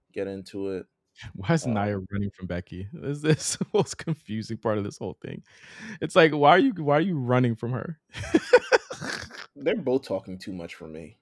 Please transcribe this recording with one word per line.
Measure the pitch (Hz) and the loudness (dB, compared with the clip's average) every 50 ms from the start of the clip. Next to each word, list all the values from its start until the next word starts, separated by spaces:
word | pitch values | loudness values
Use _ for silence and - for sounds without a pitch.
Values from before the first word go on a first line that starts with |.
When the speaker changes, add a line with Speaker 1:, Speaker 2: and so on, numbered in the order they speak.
| _ _ | _ _
Speaker 1:
get | - 104 98 | -8 -6 -6
into | 95 98 98 92 - - 98 98 98 | -6 -6 -10 -12 -12 -10 -8 -6 -6
it. | 95 90 - _ _ _ _ _ | -6 -6 -8 _ _ _ _ _
Speaker 2:
<laughs> | _ - - - - | _ -20 -18 -16 -14
Why | - 98 95 165 | -8 -2 0 0
is | 160 - | 0 0
Speaker 1:
Um, | 127 113 | 0 -2
Speaker 2:
Nia | 101 101 104 104 98 92 - | 0 0 -2 -2 -4 -6 -6
running | 101 101 101 98 | -6 -4 -4 -6
from | - - 92 | -8 -10 -10
Becky? | 87 90 87 92 - - 90 98 101 165 160 | -8 -6 -6 -8 -8 -12 -12 -12 -12 -12 -10
Is | - 127 143 147 | -8 -8 -8 -2
this | 151 156 151 - - - - | 2 2 2 2 2 -4 -4
<laughs> | |
the | - 196 - - | -4 -4 -2 0
most | 208 175 - - | 0 0 0 -2
confusing | - - - 156 - _ - 107 110 104 - 113 | -10 -6 -6 -6 -6 _ -8 -8 -6 -6 -6 -8
part | 110 - 113 107 | -4 0 0 0
of | 104 101 | 0 0
this | 101 - | -4 -6
whole | - 117 95 - _ | -8 -8 -8 -8 _
thing? | - - 85 - - _ _ - - - - - 220 220 214 165 | -12 -12 -12 -12 -14 _ _ -20 -20 -20 -20 -16 -14 -14 -10 -6
It's | 165 160 - | -4 2 6
like, | - 160 156 143 | 6 6 6 6
why | 151 143 143 | 6 8 8
are | 170 190 | 8 8
you, | 269 269 208 | 6 4 2
why | 165 156 143 143 | 0 0 2 2
are | 151 | 2
you | 165 202 175 | 2 2 0
running | 147 127 120 123 127 127 120 113 | -2 0 2 4 4 4 2 0
from | - - 117 | -2 -4 -6
her? | 127 117 - - 160 _ _ | -4 -6 -6 -8 -10 _ _
<laughs> | _ - - - - - - - - - - - - 508 - - - 523 - - 277 - - - - - - - - - | _ -12 -10 -6 0 0 0 2 6 6 6 6 6 2 2 2 0 -14 -10 -8 -8 -8 -8 -10 -14 -16 -18 -20 -18 -12
Speaker 1:
They're | 143 139 156 208 | -4 -2 -2 -2
both | 226 147 127 127 131 - | 0 0 0 0 0 0
talking | - - 95 - - 92 | -2 -6 -6 -6 -8 -14
too | 92 - 110 95 | -12 -10 -10 -10
much | 87 85 85 - | -10 -10 -12 -14
for | - 85 | -16 -16
me. | 80 78 80 82 76 110 _ | -14 -14 -14 -14 -16 -20 _